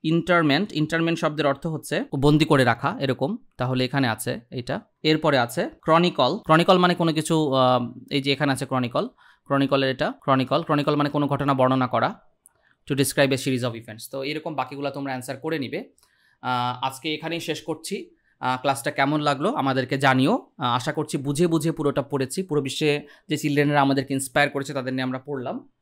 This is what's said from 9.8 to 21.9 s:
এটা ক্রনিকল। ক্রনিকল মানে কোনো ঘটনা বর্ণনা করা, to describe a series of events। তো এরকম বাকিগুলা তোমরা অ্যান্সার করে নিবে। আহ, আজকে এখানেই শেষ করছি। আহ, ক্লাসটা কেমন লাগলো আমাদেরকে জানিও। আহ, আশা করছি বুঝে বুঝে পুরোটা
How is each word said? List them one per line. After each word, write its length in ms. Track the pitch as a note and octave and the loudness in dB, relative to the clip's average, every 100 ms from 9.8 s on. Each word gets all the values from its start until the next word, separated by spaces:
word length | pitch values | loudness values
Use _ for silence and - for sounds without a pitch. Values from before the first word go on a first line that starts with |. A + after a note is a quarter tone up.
| C3+ | 0
এটা 240 | C3 E3+ C4+ | 0 -4 -4
ক্রনিকল। 420 | - C3 C3 C#3+ | 0 2 2 0
ক্রনিকল 320 | E3 D3 D3 D3 | 0 0 2 0
মানে 140 | D3 | 0
কোনো 180 | D3 C#3+ | 0 0
ঘটনা 260 | C#3 C#3+ | 0 0
বর্ণনা 340 | C3+ B2+ C3 B2+ | 2 2 2 0
করা, 320 | A#2 C3 A3 _ _ _ _ _ _ - | 0 -2 -4 _ _ _ _ _ _ -6
to 60 | C3+ | -2
describe 360 | C3+ - C#3 | 0 2 2
a 60 | C3 | 2
series 240 | C#3 B2+ | -2 -2
of 100 | B2 | -4
events। 320 | A2+ A2+ A2 - | -8 -14 -18 -12
তো 120 | C#3 | -8
এরকম 320 | C3+ D3+ E3 C#3+ | -6 -6 -6 -6
বাকিগুলা 360 | B2+ C#3 C#3+ | -6 -4 -6
তোমরা 200 | C#3+ C#3 | -6 -6
অ্যান্সার 260 | C3 B2 B2+ | -6 -8 -8
করে 220 | D#3 D#3+ | -6 -6
নিবে। 340 | A#2+ F3 C4+ _ _ _ _ _ | -6 -8 -10 _ _ _ _ _
আহ, 440 | B2+ B2 B2 B2 C3 | -4 -2 -2 -4 -6
আজকে 280 | C3 D#3+ | -6 -6
এখানেই 260 | D3+ D#3+ E3 | -6 -6 -8
শেষ 220 | - D#3 | -6 -8
করছি। 480 | - D#3 - F#3+ - _ _ _ | -6 -10 -8 -10 -10 _ _ _
আহ, 220 | B2+ B2+ | -4 -2
ক্লাসটা 300 | C#3+ C3 D3+ | -2 -2 -4
কেমন 280 | C#3+ C#3 D3+ | 0 0 2
লাগলো 340 | D3 C3+ E3+ | 0 0 -2
আমাদেরকে 440 | C#4+ C3+ C3 B2+ C#3 | 0 -2 -2 -2 0
জানিও। 360 | C#3 C3 C#3 | 2 4 2
আহ, 320 | B3+ - - C3 | 0 -4 -6 -2
আশা 260 | B2 C3+ | -2 -2
করছি 260 | D3+ D3+ D#3+ | -6 -4 -4
বুঝে 300 | C3+ C#3+ F3 | -4 0 2
বুঝে 240 | E3 D#3 | 2 0
পুরোটা 300 | D#3+ C#3+ | 0 -2